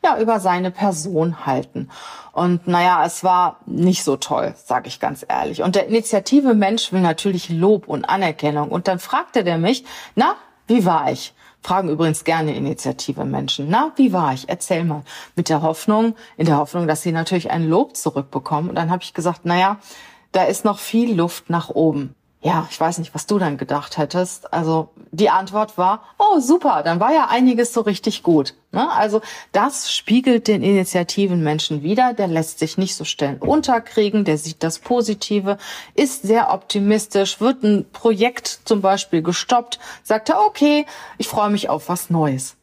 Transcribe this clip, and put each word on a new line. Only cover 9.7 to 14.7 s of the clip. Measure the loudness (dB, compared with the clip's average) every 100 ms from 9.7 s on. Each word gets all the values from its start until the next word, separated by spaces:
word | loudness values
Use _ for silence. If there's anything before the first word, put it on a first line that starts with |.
| 0 -4 -20 -8
„Na, | 0 0 0 -10 _ _
wie | 2
war | 4 2 0
ich?“ | -4 -10 _ -20 _
Fragen | -2 -2 0
übrigens | 0 0 0
gerne | 0 0 0
initiative | -2 -4 -4 -6 -6 -6 -6
Menschen. | -4 -4 -4 -6 0
„Na, | 0 0 2
wie | 2
war | 4 0
ich? | -2 -6
Erzähl | -8 -2